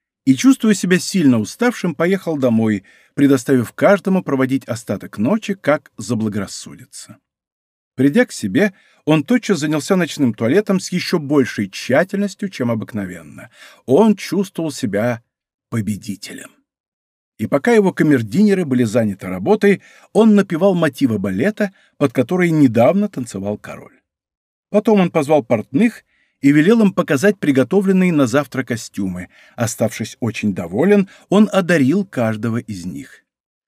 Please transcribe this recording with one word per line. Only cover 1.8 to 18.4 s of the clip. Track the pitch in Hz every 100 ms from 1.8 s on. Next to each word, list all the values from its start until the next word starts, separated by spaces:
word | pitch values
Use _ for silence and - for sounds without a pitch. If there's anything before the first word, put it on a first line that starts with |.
| 180
поехал | 147 175 190 170 151
домой, | 127 113 110 101 - _ _
предоставив | - 139 135 - 131 110
каждому | - 156 196 - 185
проводить | 135 135 127 131
остаток | - 117 - 98 - -
ночи, | 120 220 -
как | 190 143 151 _ -
заблагорассудится. | 117 110 110 101 92 - - - - - - - _ _ _ _ _ _ _ -
Придя | 139 220
к | -
себе, | - 104 120 202 - _ _
он | - 156
тотчас | 139 240 - 160
занялся | 151 156 -
ночным | 185 160 - 127
туалетом | - 117 185 214 185
с | -
еще | 180 - 175
большей | 139 147 117 - 98
тщательностью, | - - 139 185 196 202 - 196
чем | - 120
обыкновенно. | 113 - 107 95 85 73 - - _ - _
Он | - 147 220 202
чувствовал | - 180 190 - 160
себя | - 120 101 120 117 _ _ _ _ _
победителем. | 117 98 95 98 95 - - - _ _ _ _ _ _ _ _ -
И | 110
пока | 139 240
его | 226 190
камердинеры | - 156 131 107 135